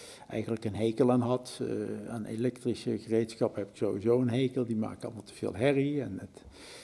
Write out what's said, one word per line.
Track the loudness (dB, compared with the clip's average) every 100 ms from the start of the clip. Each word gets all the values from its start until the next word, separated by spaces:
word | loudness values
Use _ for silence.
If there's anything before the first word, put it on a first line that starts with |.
| -18 -16 -6
eigenlijk | -4 -2 -2
een | -2
hekel | 2 2 6 6
aan | 6
had. | 4 0 -2 -6
Eh, | -4 -2 -4 -6 -6
aan | -8
elektrische | -6 -2 -2 0 -2 -2 -2 -2
gereedschappen | 2 2 2 0 0 0
heb | -6
ik | -2
sowieso | -2 2 4 4
een | 4
hekel. | 2 2 0
Die | 0 0
maken | -2 -4
allemaal | -8 -10
te | -12
veel | -6 -4
herrie. | 2 4 4 2 0
En | -4 -6
het, | -10 -16 -20 -18 -18 -18